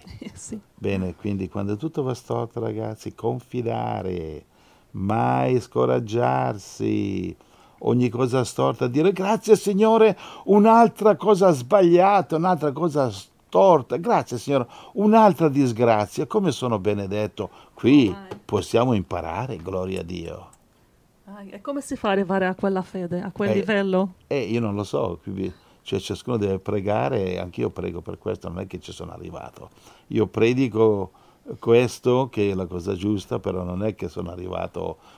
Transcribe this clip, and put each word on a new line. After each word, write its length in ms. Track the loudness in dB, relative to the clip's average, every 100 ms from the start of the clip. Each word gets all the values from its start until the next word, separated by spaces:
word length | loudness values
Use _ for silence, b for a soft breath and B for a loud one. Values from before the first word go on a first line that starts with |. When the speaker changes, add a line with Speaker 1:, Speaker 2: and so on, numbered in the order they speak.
| -18 -16
Speaker 1:
<laughs> 100 | -16 -16
Sì. 180 | -14 -14 -16
Speaker 2:
Bene, 420 | -10 -4 -4 -4 -6
quindi 320 | -6 -6 -6
quando 280 | -6 -6 -6
tutto 240 | -6 -6
va 100 | -6 -6
storto, 440 | -6 -6 -6 -6
ragazzi, 540 | -6 -6 -8 -10 -14
confidare, 1300 | -8 -6 -6 -8 -8 -4 -4 -4 -6 -6 -6 -8 -12 -16 b b b b
mai 680 | -6 -2 0 0 0 0 0
scoraggiarsi, 1700 | -2 -2 0 0 -2 -2 0 0 -2 -6 -12 -6 -2 -2 -2 -4 -8 -10 b b b b
ogni 300 | 0 2 2
cosa 340 | 0 0 0
storta, 440 | -2 -2 -2 0 -2
dire, 240 | 0 0
"Grazie 440 | 0 0 0 4 4
Signore, 600 | 4 2 4 6 4 2 B B B
un'altra 720 | 6 8 8 6 4 2 4
cosa 360 | 4 4 4
sbagliata, 840 | 4 2 4 6 6 6 2 0 -2
un'altra 340 | 0 0 -2
cosa 380 | -2 -2 0 -2
storta, 840 | -4 -14 _ _ 4 6 6 4 -4
grazie 400 | 0 0 0 -6
Signore, 280 | 0 0 -2 B B
un'altra 540 | B 6 8 8 6 2
disgrazia, 760 | 4 2 4 4 4 2 -4 -4
come 260 | -2 0
sono 280 | -2 -2 -2
benedetto." 680 | 0 -2 -2 -4 -4 -6 -12 b b
Qui 340 | -2 6 6 6
Speaker 1:
Oh, 100 | 0
my. 80 | -10 -18 -6
Speaker 2:
possiamo 480 | -4 0 0 2
imparare, 640 | 0 -2 -6 -6 -6 -8 -10
gloria 420 | -8 -6 -4 -6
a 20 |
Dio. 460 | -8 -10 -10 -14 -18 _ _ _ _ _ _ _ -20
Speaker 1:
Ah, 180 | -20 -18
e 120 | -14
come 200 | -10 -8
si 140 | -8 -6
fa 120 | -2
ad 80 | 0
arrivare 280 | 0 0 -2
a 80 | -2
quella 260 | -2 -2
fede, 400 | -6 -8 -6 -6
a 100 | -6
quel 180 | -4 -2
Speaker 2:
Eh, 40 |
Speaker 1:
livello? 600 | 0 0 0 0 0 0 -6 -6
Speaker 2:
eh, 120 | -4
io 180 | -2 -2
non 140 | -2 -4
lo 80 |
so, 360 | -4 -2 -2 -6
quindi, 300 | -8 -8 -8 -10 b b
cioè, 160 | -8 -6
ciascuno 380 | -6 -8 -4 -2
deve 220 | -2 -2
pregare, 760 | -4 -4 -2 -2 0 -2 -4
e 40 | -6
anch'io 300 | -8 -6 -6
prego 320 | -4 -8 -8
per 160 | -12 -10
questo, 320 | -8 -8 -8
non 100 | -10
è 80 | -10
che 120 | -12
ci 120 | -14
sono 200 | -16 -14
arrivato. 580 | -14 -16 -16 -16 -18 -20 _ b b b
Io 200 | -2 0
predico 840 | 2 2 4 0 2 2 2 -4 _ b b -18 -6
questo, 680 | 4 4 4 0 0 2 0
che 220 | -2 -2
è 20 |
la 120 | -2 -4
cosa 260 | -6 -6 -4
giusta, 440 | -2 -2 -4 -6
però 240 | -4 -6
non 200 | -6 -4
è 120 | -6 -6
che 120 | -10
sono 200 | -10 -10
arrivato, 680 | -10 -10 -8 -8 -8 -10 -10 b